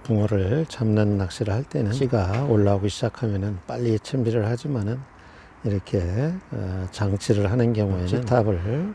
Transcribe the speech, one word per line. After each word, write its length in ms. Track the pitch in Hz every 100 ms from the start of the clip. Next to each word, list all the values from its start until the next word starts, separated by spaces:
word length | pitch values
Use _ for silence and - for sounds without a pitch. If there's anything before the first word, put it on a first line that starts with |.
붕어를 600 | - 110 107 101 92 135 160
잡는 480 | - 110 107 104 104
낚시를 360 | 95 - 101
할 120 | 104 139
때는 260 | 147 110
씨가 540 | 123 135 123 90 107 143
올라오기 420 | 110 101 101 101
시작하면은 720 | - 117 - 113 101 101 95 -
빨리 320 | 117 120 110
챔질을 480 | - 135 117 113 107
하지만은 500 | 123 151 131 101 123 135 - - - - - -
이렇게, 340 | 101 - 104 87 95 151 185 -
어, 360 | - 95 92 92
장치를 600 | - 101 98 - 104 101
하는 220 | 123 117
경우에는 340 | 110 101 92 90
씨탑을 840 | 113 120 123 107 92 95 131 190